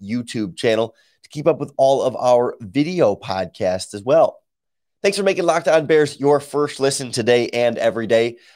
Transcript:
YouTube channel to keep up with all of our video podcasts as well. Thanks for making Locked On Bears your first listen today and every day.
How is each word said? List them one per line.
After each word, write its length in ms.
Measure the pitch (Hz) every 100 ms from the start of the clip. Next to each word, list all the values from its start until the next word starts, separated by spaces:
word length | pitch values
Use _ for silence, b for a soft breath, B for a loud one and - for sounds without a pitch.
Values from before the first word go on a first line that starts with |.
YouTube 560 | 98 120 120 120 104 82
channel 380 | 123 110 113 - _ _
to 40 | _
keep 200 | 151 151
up 100 | 120
with 140 | 147 -
all 260 | 135 135
of 120 | 107 107
our 400 | 123 123 123 -
video 560 | 107 92 151 180 123 98
podcasts 800 | - 95 92 - 98 92 -
as 100 | 104
well. 340 | 101 156 147 - _ _ _ _ _ _
Thanks 160 | 208 196
for 60 |
making 200 | 196 180
Locked 240 | 175 165 165
On 180 | 160 147
Bears 340 | 156 147 -
your 180 | 143 143
first 400 | 139 143 147 -
listen 320 | 135 139 127
today 380 | 120 113 120 120
and 280 | 120 120 113
every 280 | 117 110 110
day. 320 | 113 117 120 b